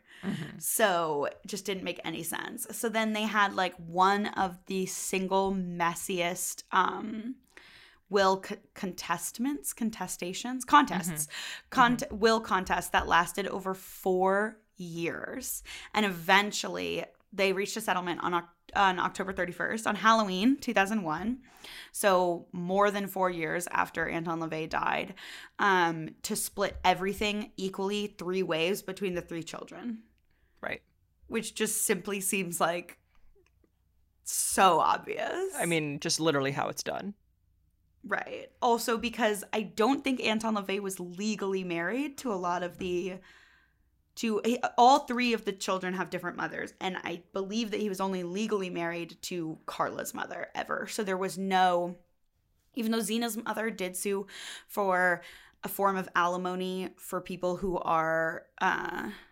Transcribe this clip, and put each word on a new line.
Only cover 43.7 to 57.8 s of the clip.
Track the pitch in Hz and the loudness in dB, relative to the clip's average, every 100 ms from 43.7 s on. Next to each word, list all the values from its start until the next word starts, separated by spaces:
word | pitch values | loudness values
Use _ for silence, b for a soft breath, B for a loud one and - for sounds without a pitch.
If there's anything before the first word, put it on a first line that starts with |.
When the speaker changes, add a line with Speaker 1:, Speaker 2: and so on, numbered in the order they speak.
| b _ _ _ - | b _ _ _ -6
Speaker 2:
to, | 226 208 | -2 0
he, | 226 240 - - | 0 0 0 6
all | 240 294 | 8 8
three | 294 240 247 | 4 0 2
of | 226 | 2
the | 202 | -2
children | 190 - 185 185 | -4 -2 -2 -2
have | 185 170 | -4 -4
different | 175 175 - | -4 -6 -4
mothers, | 160 160 - - | -6 -4 -8 -6
and | 190 185 | -6 -6
I | - 175 - | -6 -8 -8
believe | 196 190 220 214 | -6 -4 -2 -2
that | 202 | -2
he | 208 | -2
was | 185 | -2
only | 190 185 | -2 -2
legally | 175 190 220 208 185 | -4 -4 0 -2 -2
married | 175 170 170 165 - | -4 -4 -4 -8 -10
to | - 180 160 156 - | -8 -6 -6 -8 -8
Carla's | - 135 - - | -4 -4 -4 -6
mother | - - - - | -6 -8 -8 -8
ever. | - - - 196 | -6 -4 -4 -4
So | - | -4
there | 196 185 | -2 0
was | 190 165 | -2 -4
no, | 190 185 185 175 175 180 _ _ _ _ _ _ _ | 2 4 6 4 0 -6 _ _ _ _ _ _ _
even | - 220 | -4 0
though | 226 | 0
Zena's | 196 226 233 226 | 0 0 -2 -4
mother | 220 214 226 | -6 -4 -4
did | 202 185 185 | -4 -6 -4
sue | 202 196 190 B B B B | -2 -2 -4 B B B B
for | - 196 180 180 175 B B B B | -2 2 4 4 2 B B B B
a | 185 | -8
form | 190 196 190 | 2 2 2
of | 180 | 0
alimony | 175 175 180 180 180 185 185 185 - | 2 2 2 -2 -2 -4 -4 -6 -10
for | - 185 | -6 -6
people | 180 175 180 180 | -6 -4 -2 0
who | 190 | -2
are, | 175 | -2